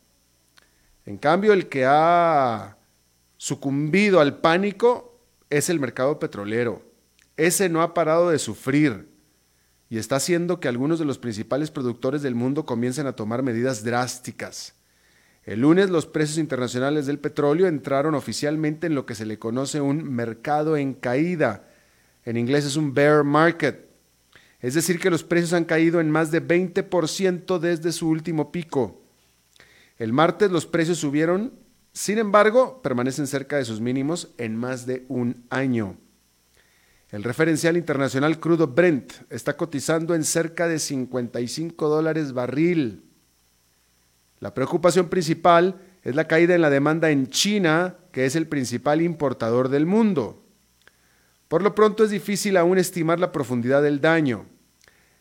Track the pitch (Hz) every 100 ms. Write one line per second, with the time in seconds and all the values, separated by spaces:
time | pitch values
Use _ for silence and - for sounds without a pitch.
0 | _ _ _ _ _ _ _ _ _ _
1 | - 98 143 180 214 196 156 139 131 147
2 | 165 175 165 151 127 110 107 - _ _
3 | _ _ _ - - 143 143 139 151 185
4 | 208 175 143 - 165 175 202 - 240 240
5 | - _ _ _ - 147 160 165 123 -
6 | 135 151 156 104 101 113 117 90 - _
7 | _ _ _ - 165 175 185 160 170 170
8 | 156 165 175 143 117 101 131 143 151 95
9 | - _ _ _ _ _ _ _ - 110
10 | 107 139 180 170 175 170 139 120 143 165
11 | 147 120 120 101 104 131 151 147 123 120
12 | 131 143 143 117 127 147 151 117 127 131
13 | 139 120 107 120 135 113 127 113 113 120
14 | 123 - - - 95 - - _ _ _
15 | _ _ _ _ - 104 143 180 196 170
16 | - 156 151 156 143 127 120 123 135 151
17 | 139 147 151 - 147 160 185 147 143 135
18 | 156 143 113 104 147 156 151 156 170 139
19 | 127 107 110 107 113 123 135 151 139 151
20 | 147 123 117 110 151 147 156 151 135 123
21 | 123 131 170 170 127 101 - _ _ _
22 | _ _ 120 117 120 143 143 147 151 135
23 | 147 151 143 147 160 - 139 - - _
24 | _ _ _ - _ _ 123 151 175 170
25 | 185 160 - 175 165 175 165 160 165 170
26 | 156 156 160 160 135 175 185 196 196 180
27 | 160 - 190 180 180 185 170 165 170 160
28 | 160 160 170 156 147 175 160 139 101 -
29 | _ _ _ _ _ _ - _ _ -
30 | 110 131 170 170 202 165 - 160 165 165
31 | 151 147 165 185 240 - _ _ _ -
32 | - 226 214 208 214 240 240 - 139 123
33 | 127 131 135 139 - 147 120 107 120 135
34 | 139 175 - - 113 113 123 127 123 127
35 | 127 127 123 123 - 131 135 117 98 92
36 | _ _ _ _ _ _ _ _ _ _
37 | - 104 117 127 160 147 165 175 156 139
38 | 135 131 147 160 160 165 151 123 180 135
39 | - - - 120 - - 160 139 - 165
40 | 165 165 139 165 160 170 170 156 - 135
41 | 123 127 117 120 123 - 165 - 151 151
42 | 160 160 143 123 123 131 170 170 120 95
43 | - _ _ _ _ _ _ _ _ _
44 | _ _ _ - 101 - 131 175 175 175
45 | 165 185 156 156 180 170 185 185 - _
46 | - 151 160 160 170 175 156 139 147 160
47 | 160 143 127 - 202 208 165 160 180 -
48 | _ 131 131 165 156 147 117 120 147 156
49 | 175 160 139 120 113 123 127 139 160 214
50 | 220 156 98 - _ _ _ _ - _
51 | _ _ _ _ - 165 196 - 214 214
52 | 220 202 - 202 208 190 170 185 180 175
53 | 160 170 180 160 123 123 120 139 147 143
54 | 156 165 143 107 98 _ _ _ _ _
55 | _ _